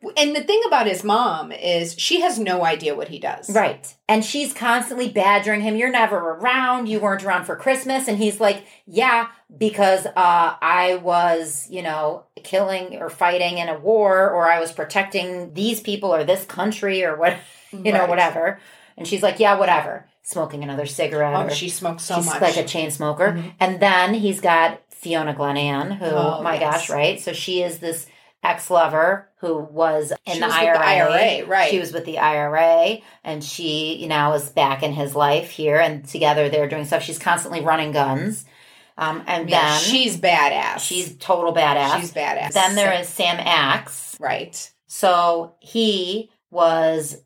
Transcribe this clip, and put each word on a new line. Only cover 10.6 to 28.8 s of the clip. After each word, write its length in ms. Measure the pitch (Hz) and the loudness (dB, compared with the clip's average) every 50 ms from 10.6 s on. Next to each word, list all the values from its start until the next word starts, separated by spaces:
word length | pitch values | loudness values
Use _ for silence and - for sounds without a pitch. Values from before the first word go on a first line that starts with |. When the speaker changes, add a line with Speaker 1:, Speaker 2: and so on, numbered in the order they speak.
| - 160 175 180 180 185 180 180 175 | 0 2 2 4 2 2 0 0 0
Speaker 2:
was, 640 | 175 175 175 175 175 165 165 160 156 151 - - - | 0 2 2 4 2 2 0 -2 -6 -8 -10 -12 -10
you 140 | - 185 175 | -12 -8 -6
know, 400 | 165 156 156 156 151 165 - - _ _ - - | -6 -4 -2 -2 -4 -4 -6 -12 _ _ -20 -14
killing 520 | - - 190 202 190 190 185 185 180 - | -2 0 0 0 0 -2 -4 -6 -8 -10
or 140 | - 165 160 | -10 -10 -10
fighting 500 | - - 185 175 175 180 180 175 175 175 | -4 0 0 2 2 2 0 0 -2 -4
in 100 | 170 170 | -4 -4
a 80 | 160 151 | -6 -4
war, 540 | 143 185 220 220 208 196 190 185 190 196 | 0 2 2 4 4 4 6 6 4 4
or 180 | - 175 170 165 | 4 2 4 4
I 100 | 170 170 | 4 4
was 120 | 165 165 | 2 -4
protecting 840 | - - 156 - - 202 196 196 - 196 175 180 180 180 175 175 156 | -6 -8 -8 -2 -2 -2 -2 0 -2 -6 -4 -4 -8 -8 -10 -10 -6
these 260 | 160 202 226 233 220 | -4 -2 -2 -2 -4
people 320 | - - 202 202 202 196 175 | -6 -6 -6 -4 -2 0 0
or 80 | 160 151 | 0 2
this 200 | 151 185 190 190 | 2 0 0 0
country 580 | - - 185 180 208 214 - - 196 190 190 185 | -10 -8 -4 -4 -4 -4 -2 -4 -2 -2 0 0
or 120 | 170 151 156 | -2 -2 2
what, 200 | 165 175 196 - - - - | 2 0 0 0 -10 -20 -20
<laughs> 160 | - - _ | -20 -20 _
you 200 | - 196 185 214 | -18 -6 -4 0
know, 80 | 202 190 | 2 2
Speaker 1:
Right. 100 | 185 175 | 2 2
Speaker 2:
whatever." 500 | 175 180 180 165 170 165 165 180 196 - - - - - - _ _ - | 2 2 2 2 2 0 -2 -2 -4 -6 -14 -20 -20 -20 -20 _ _ -14
And 100 | 165 165 | -8 -6
she's 140 | 185 190 | -4 0
like, 180 | - 202 - - | 0 0 2 4
"Yeah, 200 | 214 208 202 190 | 4 4 4 4
whatever." 480 | 196 175 175 156 151 - - - - _ _ _ _ | 4 4 4 2 2 -4 -8 -12 -14 _ _ _ _
Smoking 400 | - - 180 160 151 147 143 147 | -10 -6 -6 -6 -6 -6 -10 -10
another 220 | 143 139 139 147 135 | -8 -6 -6 -6 -6
cigarette. 480 | - - 170 147 151 151 151 147 143 | -4 -4 -4 -2 0 0 0 0 0
Speaker 1:
Oh, 100 | 147 147 | -2 -2
Speaker 2:
or 40 | 147 | -2
Speaker 1:
she 180 | 147 147 180 175 | -4 -4 -6 -6
smokes 340 | 165 - 185 170 165 - - | -8 -6 -6 -6 -6 -6 -8
so 120 | - 185 | -4 -4
Speaker 2:
she's 100 | 175 170 165 | -2 -2 -2
Speaker 1:
much. 140 | 156 - | -2 2
Speaker 2:
like 160 | 196 175 170 170 | 2 2 2 0
a 60 | 151 | -4
chain 240 | - - 170 156 151 | -4 -4 -6 -4 -4
smoker. 440 | 147 - 151 151 151 151 180 202 208 | -6 -6 -4 -4 -2 0 0 0 0
Speaker 1:
Mm-hmm. 160 | 170 165 180 - _ | -2 -8 -10 -4 _
Speaker 2:
And 200 | 190 185 185 175 | 0 0 0 2
then 340 | 196 202 190 185 180 185 208 | 2 4 4 4 4 2 0
he's 240 | 233 208 202 190 196 | 0 0 -2 -2 0
got 400 | - 180 170 165 165 165 156 - _ _ | 2 4 4 6 4 2 0 -4 _ _
Fiona 440 | - - - 175 165 160 156 151 143 | -20 -16 -8 -4 -4 -2 -2 -2 -4
Glenanne, 640 | 135 147 143 143 143 147 147 143 139 143 185 202 196 | -4 -2 -2 -2 0 -2 -2 -2 -2 -4 -6 -6 -6
who, 80 | 190 | -4
Speaker 1:
Oh, 360 | 165 156 151 147 151 160 160 | -2 0 0 0 0 -2 -2
Speaker 2:
my 120 | 156 170 160 | -2 -2 -2
Speaker 1:
yes. 60 | 151 | 0
Speaker 2:
gosh, 280 | 160 151 151 165 165 - | 0 0 0 -2 -2 -2
right? 300 | 151 143 147 165 196 196 | -2 0 2 0 0 0
So 140 | - - 165 | -6 -8 -8
she 280 | - - - 185 180 180 | -8 -6 -4 -2 -2 -2
is 160 | 175 170 - | -2 -4 -8
this 260 | 170 165 165 - - - _ _ _ _ _ _ - | -8 -8 -8 -8 -10 -16 _ _ _ _ _ _ -2
ex-lover 840 | 175 170 170 - - 185 170 | -2 -2 -2 -2 0 4 4